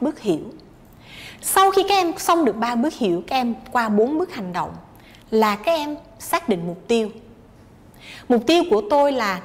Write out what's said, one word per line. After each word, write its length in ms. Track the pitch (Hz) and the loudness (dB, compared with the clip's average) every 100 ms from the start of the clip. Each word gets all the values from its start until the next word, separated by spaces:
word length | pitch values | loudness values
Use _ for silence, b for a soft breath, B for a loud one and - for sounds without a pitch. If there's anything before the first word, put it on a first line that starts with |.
bước 200 | 269 302 | -4 -2
hiểu. 200 | 214 156 - - - - - B B B B B | -2 -2 -4 -18 -20 -20 -20 B B B B B
Sau 280 | - 392 392 | -2 4 4
khi 120 | 392 392 | 4 2
các 60 | |
em 180 | 392 339 - | 2 0 -2
xong 260 | - 339 | 0 2
được 120 | 277 208 | 2 0
ba 180 | 226 | -2
bước 200 | 240 294 | 0 -2
hiểu, 280 | - 208 170 - | 0 -2 -2 -2
các 100 | 262 | -2
em 180 | 240 220 - | -2 -4 -4
qua 160 | 247 226 | -2 2
bốn 300 | 208 233 311 | 2 2 0
bước 160 | 370 | -4
hành 180 | 254 185 | -6 -8
động 180 | 175 160 165 - - B B B | -6 -6 -10 -20 -20 B B B
là 260 | 220 214 202 | 2 2 0
các 160 | 262 | 0
em 240 | 330 294 294 - - | 0 -2 -8 -12 -18
xác 300 | - 339 - | -4 -4 -2
định 180 | 180 175 | -2 -4
mục 120 | 170 - | -6 -2
tiêu. 200 | 233 214 - - - - - - - - B B B B | 0 0 -8 -20 -20 -20 -20 -20 -20 -20 B B B B
Mục 180 | 240 240 | 2 4
tiêu 160 | 339 339 | 4 4
của 120 | 214 415 | 2 2
tôi 220 | 285 285 | 4 4
là 280 | 262 214 180 | 2 -2 -4